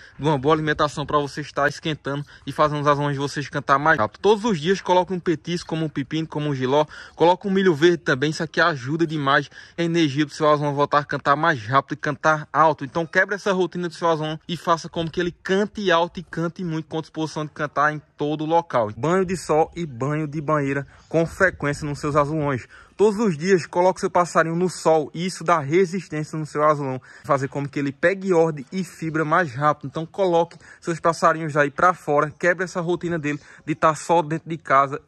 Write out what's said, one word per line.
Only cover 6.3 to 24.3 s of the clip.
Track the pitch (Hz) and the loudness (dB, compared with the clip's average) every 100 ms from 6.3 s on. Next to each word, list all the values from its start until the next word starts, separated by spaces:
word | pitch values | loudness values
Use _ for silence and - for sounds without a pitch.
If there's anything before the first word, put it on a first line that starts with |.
| 151 147 | -4 -4
um | |
jiló. | 135 131 147 151 - - - | -2 0 2 0 -4 -14 2
Coloque | 165 180 202 | 4 4 2
um | |
milho | 190 190 | 2 2
verde | 143 175 170 | 4 4 4
também, | - 131 147 | 0 -2 -2
isso | 151 | -4
aqui | 165 - | -4 0
ajuda | 165 143 123 160 | 0 0 -4 -2
demais | 165 156 139 147 143 - - - | -2 -2 2 2 0 -14 -16 -4
a | |
energia | 170 170 151 135 | -2 2 0 0
do | 147 | -2
seu | - 151 | 0 2
azulão | 147 147 | 2 0
voltar | 143 143 147 | 0 2 2
a | |
cantar | 147 143 - | 0 -4 0
mais | 143 165 139 104 | 2 2 0 0
rápido | 135 - | 0 0
e | - | -6
cantar | 151 139 160 156 151 | -6 0 0 0 -2
alto. | 139 160 147 | 2 4 2
Então | 135 170 | -4 -6
quebra | 165 190 196 | -2 0 0
essa | 202 208 | -2 -2
rotina | 185 175 180 175 | 0 0 -2 -8
do | |
seu | - 170 | -2 0
azulão | 160 156 156 - | 0 -2 -8 -8
e | 175 | -6
faça | - 165 170 | 0 -2 -2
como | 175 165 | -6 -4
que | 185 | -2
ele | 175 | -4
cante | - - 190 208 - 190 | -6 -2 0 0 -2 2
alto | 170 175 - | 2 0 -6
e | |
cante | 165 160 170 - | -12 -6 -6 -6
muito, | 175 160 156 | -6 -6 -6
com | 160 | -8
disposição | 156 - 160 160 | -8 -6 -6 -6
de | 151 | -10
cantar | - 147 139 151 | -8 -6 0 0
em | 151 - - | 0 -12 -6
todo | 147 151 | -4 -2
local. | 156 165 165 127 107 110 | 0 0 2 0 0 -2
Banho | 143 185 | 0 0
de | 185 190 | 0 -4
sol | - 156 160 | 0 2 2
e | 165 | -2
banho | 165 117 135 151 156 | -10 -6 -4 -4 -4
de | 151 | -6
banheira | 147 151 139 139 139 - - | -2 0 0 -4 -6 -16 -4
com | 160 165 | -2 0
frequência | - 185 - 143 143 | 2 0 0 -4 -4
nos | 151 143 | -6 -6
seus | 151 | 0
azulões. | 151 143 160 143 127 - - - - | 2 2 0 -2 -2 -6 -20 -16 2
Todos | 208 202 | 2 4
os | 226 147 | 0 0
dias | 180 185 - | 2 2 2
coloque | 175 185 180 | 2 2 2
seu | 190 | 0
passarinho | 175 175 | 0 2